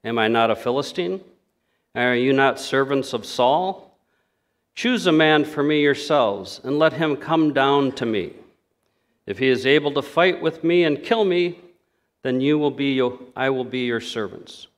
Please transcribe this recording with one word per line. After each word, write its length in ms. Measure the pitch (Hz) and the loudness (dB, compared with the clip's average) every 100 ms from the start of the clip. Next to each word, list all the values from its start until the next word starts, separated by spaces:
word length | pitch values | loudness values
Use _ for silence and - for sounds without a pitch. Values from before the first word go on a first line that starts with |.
| 113 | -4
Am 120 | 117 | 0
I 120 | 110 | 2
not 200 | 117 113 | 4 2
a 60 | 107 | 2
Philistine? 640 | 123 131 143 - 175 190 - _ _ _ _ _ _ 120 | -2 -2 -4 -6 -6 -6 -12 _ _ _ _ _ _ -2
Are 200 | 123 123 | 0 2
you 160 | 127 | 2
not 300 | 135 139 123 | 4 2 0
servants 500 | - 135 135 139 127 | -2 0 0 -2 -4
of 140 | 120 104 | -8 -8
Saul? 760 | - 123 151 185 196 - _ _ _ _ _ _ _ _ | 0 2 2 -2 -8 -16 _ _ _ _ _ _ _ _
Choose 320 | - 240 240 180 | -6 -2 0 2
a 60 | |
man 320 | 156 156 151 | 4 4 4
for 200 | 147 - | 2 -2
me 180 | 147 151 | 0 2
yourselves, 800 | 147 135 - 147 113 101 92 - | 2 0 0 2 2 -2 -10 -12
and 160 | 127 147 | -6 2
let 140 | 156 | 2
him 240 | 143 160 143 | 2 -2 -2
come 340 | 151 160 156 | -2 0 2
down 400 | 135 135 143 139 | 2 2 4 2
to 140 | 131 123 | -2 -2
me. 300 | 107 82 - - _ _ _ _ _ _ _ - | -2 -4 -12 -20 _ _ _ _ _ _ _ -12
If 120 | 101 | -2
he 100 | 131 | 0
is 180 | 123 127 | 2 2
able 280 | 151 147 | 2 2
to 80 | 143 | -4
fight 400 | - - 180 175 | -4 2 2 2
with 240 | 160 160 165 | -4 -2 0
me 180 | 175 | 2
and 180 | 165 143 | 2 0
kill 220 | - 226 | -2 0
me, 380 | 202 175 175 170 - _ _ _ _ _ | 2 0 -2 -6 -20 _ _ _ _ _
then 180 | 131 127 | -4 -2
you 180 | 139 151 | 0 2
will 120 | 147 | 0
be 200 | 127 139 | -2 -2
your, 260 | 131 123 123 - - | 0 -2 -4 -14 -4
I 140 | 131 | -2
will 120 | 131 | -2
be 220 | 120 127 123 | -4 -4 -4
your 160 | 117 | -4
servants. 680 | - 117 101 - - - - | -6 -8 -8 -10 -20 -20 -20